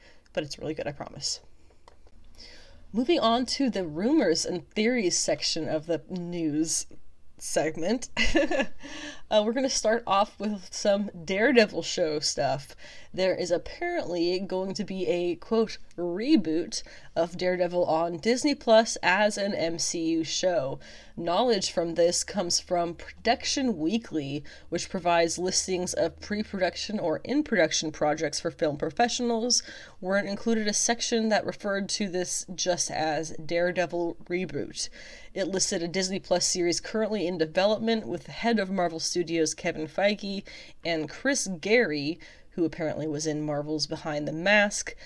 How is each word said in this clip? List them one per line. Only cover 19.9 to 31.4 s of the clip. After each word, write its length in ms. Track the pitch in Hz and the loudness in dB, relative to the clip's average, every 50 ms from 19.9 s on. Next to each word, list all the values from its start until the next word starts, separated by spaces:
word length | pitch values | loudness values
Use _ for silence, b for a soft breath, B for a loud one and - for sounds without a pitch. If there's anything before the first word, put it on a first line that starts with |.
| - 170 165 160 | -2 0 0 0
U 140 | 165 165 160 | 2 0 0
show. 560 | - - - - 185 175 160 135 120 - - B B B B B B B - | -2 -2 0 2 2 2 2 0 0 -4 -8 B B B B B B B -6
Knowledge 540 | 165 170 170 190 240 254 233 196 - - | -2 0 2 2 4 4 4 2 2 -2
from 240 | - - 165 170 165 | -2 -2 -2 0 4
this 280 | 170 170 175 175 - - | 6 6 6 6 2 -2
comes 360 | - - 196 175 175 180 - | -2 -2 -2 0 0 0 0
from 340 | - - 180 175 170 170 170 | 0 0 0 0 0 0 -4
Production 840 | - - - - - - 220 240 233 - - - 294 269 254 220 160 | -8 -12 -16 -12 -4 0 0 0 2 0 -2 0 0 2 0 0 0
Weekly, 640 | 156 160 202 233 226 - - 160 139 139 139 147 147 B B B B B | 0 0 0 0 -2 -2 -6 -4 -4 -4 -6 -6 -8 B B B B B
which 200 | - 175 - - | -6 -6 -4 -4
provides 500 | - 190 165 175 170 170 170 170 165 - | -6 -2 0 2 4 4 4 2 2 -2
listings 560 | 180 180 180 - - - 190 175 180 185 - | -2 -2 0 0 0 0 -2 -2 -2 -2 -2
of 240 | - - 165 - - | 0 0 -2 -2 -6
pre-production 800 | - - 208 208 214 - - 196 185 175 - - - - 208 208 | -8 -6 -4 -4 -4 -4 -2 0 0 0 0 -2 -6 -6 -4 -2
or 180 | - - - - - | -2 -2 -2 -2 -2
in-production 680 | - 247 294 302 - 226 185 165 156 - - - 156 | -2 0 0 0 2 4 4 4 4 4 0 -2 -2
projects 480 | 156 - 160 151 147 156 160 147 147 - | -2 0 2 2 2 2 0 -2 -2 -2
for 120 | - 170 | -4 -4
film 260 | 160 - 170 151 139 - | -4 0 0 0 0 0
professionals, 840 | - 165 - - 240 240 233 - 247 233 233 226 220 247 214 - B B B B B B B B | -4 -2 2 2 2 2 2 0 0 0 0 0 2 2 2 2 B B B B B B B B
where 200 | - 185 190 202 | -4 0 0 0
it 80 | 202 190 | 0 0
included 400 | 202 208 - 233 226 220 214 208 | -4 -4 0 0 2 2 2 0
a 60 | 208 | 0
section 560 | - - - 233 233 - - 240 226 220 220 | 0 2 0 0 0 0 0 0 2 2 2
that 160 | 214 196 | 2 2